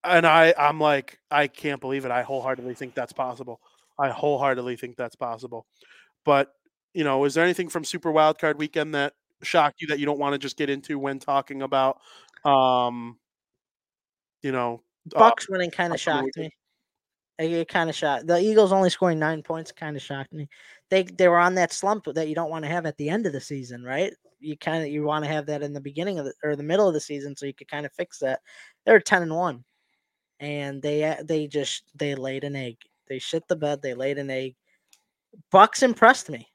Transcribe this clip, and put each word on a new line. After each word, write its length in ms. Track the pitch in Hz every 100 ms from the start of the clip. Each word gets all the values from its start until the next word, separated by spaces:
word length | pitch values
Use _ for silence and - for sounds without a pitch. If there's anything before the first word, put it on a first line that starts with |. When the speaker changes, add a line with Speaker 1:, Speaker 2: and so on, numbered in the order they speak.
Speaker 1:
And 220 | 175 175 165
I, 260 | 165 160 175
I'm 240 | 147 156
like, 380 | 151 143 - - _
"I 160 | 147 143
can't 320 | - 151 139
believe 240 | 131 139
it." 80 | 131
I 120 | 123
wholeheartedly 500 | 120 135 127 127 123
think 200 | 117 131
that's 180 | 131 120
possible. 480 | - 127 123 123 117 _ _ _ -
I 120 | 139
wholeheartedly 680 | 117 147 139 139 127 123
think 220 | 117 123 120
that's 180 | 120
possible. 500 | _ 123 113 123 117 _ _ _ - _ _
But, 280 | - 139 135 _ _ _ _
you 120 | 180
know, 180 | 147 135
is 120 | 139
there 100 | 143
anything 240 | 175 175 175
from 160 | 165
Super 260 | 156 175 165
Wildcard 460 | 156 156 156 156 147
Weekend 360 | 151 160 151
that 180 | 147 143 _ _ _
shocked 360 | - 175 147 -
you 60 | 156
that 120 | 147
you 60 |
don't 140 | 143 143
wanna 180 | 143 139
just 180 | 135 -
get 120 | 143
into 300 | 139 135 143
when 200 | 139 135
talking 420 | - 139 - 135
about, 400 | 135 135 131 - _ - _ _
um, 760 | 143 135 131 127 123 120 117 117 _ _ _ _ _ _ _ _ _ _ _ _
you 100 | 139
know, 320 | 131 120 117 _ _ 160
uh, 40 | 151
Speaker 2:
Bucks 280 | 220 - -
winning 240 | 190 175
kinda 220 | - 175
Speaker 1:
upcoming 20 | 160
Speaker 2:
shocked 280 | - 147
Speaker 1:
weekend? 200 | 135 160 160
Speaker 2:
me. 40 | _ _ _ _ _ _ _ _ -
It, 120 | 160
it 160 | 170 160
kinda 240 | 185 165
shocked. 340 | 147 151 135 160
The 120 | 175
Eagles 320 | 208 220 196
only 160 | 190 185
scoring 300 | - 185 160
nine 220 | 156 160
points 300 | - 160 156
kinda 280 | - 156 147
shocked 340 | - 139 135
me. 160 | 156 143 _ - - _
They, 140 | 190
they 240 | 185 185 180
were 100 | 170
on 160 | 175
that 160 | 185 170
slump 320 | - 202 214 -
that 140 | 147 156
you 80 |
don't 140 | 156 160
wanna 160 | 160 147
have 180 | 175
at 120 | 160 -
the 120 | 147
end 160 | 202
of 80 | 202
the 80 | 139
season, 420 | - 139 123 120
right? 300 | 123 139 190 - _ _
You 160 | 151 147
kinda, 300 | - 160 151
you 140 | 151
wanna 240 | 151 151 151
have 180 | 156 147
that 160 | 147
in 100 | 147
the 80 | 143
beginning 380 | 139 143 185 180
of 60 |
the, 80 | 135 -
or 120 | 151
the 80 | 147
middle 240 | 147 190 202
of 60 |
the 60 | 156
season 360 | - 143 143
so 100 | 135
you 80 | 139
could 160 | - -
kinda 200 | 147 147
fix 300 | - 135 -
that. 220 | 135 131 _ - - _
They 60 | -
were 80 | 214
ten 240 | - 185
and 120 | 165
one, 280 | 160 180 123 _ _ _ _ _ _ _ _
and 420 | 147 147 139 139
they, 220 | 147 147
uh, 200 | 156 147
they 240 | 151 156 151
just, 360 | 147 139 - _
they 200 | - 147
laid 280 | 135 131 135
an 120 | 143
egg. 220 | 139 123 113 _ _ _
They 120 | 131
shit 280 | - 165 _
the 80 |
bed. 260 | 175 147 143
They 120 | 139
laid 220 | 123 135 143
an 100 | 139
egg. 260 | 131 131 127 _ _ _ _ _ _ _ - _
Bucks 320 | 190 220 -
impressed 460 | 262 220 226 277 -
me. 180 | 127 -